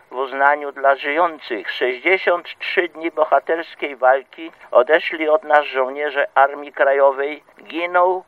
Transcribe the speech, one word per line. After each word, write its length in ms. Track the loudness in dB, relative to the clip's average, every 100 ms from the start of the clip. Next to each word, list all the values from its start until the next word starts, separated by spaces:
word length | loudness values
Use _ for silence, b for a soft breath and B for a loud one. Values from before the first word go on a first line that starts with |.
| b
w 60 | -8
uznaniu 560 | -6 0 2 2 -4
dla 240 | -2 0 0
żyjących. 760 | -2 0 -2 -4 -8 -8 -8
Sześćdziesiąt 880 | -4 -4 -2 0 0 0 -2 -4 -12
trzy 300 | -4 -4 -4
dni 220 | -6 -8
bohaterskiej 840 | -2 0 0 0 -4 -6 -10 -10 0
walki 540 | 2 2 -2 -16 -18 B B
odeszli 580 | 2 4 2 0 -4 0
od 160 | 0
nas 200 | 4 2
żołnierze 600 | 2 -2 -4 -4 -4 -2 0
Armii 380 | 2 2 0 -12
Krajowej. 720 | 0 2 4 4 2 -4 -8 _ _
Ginął 640 | -12 -8 -2 2 2 0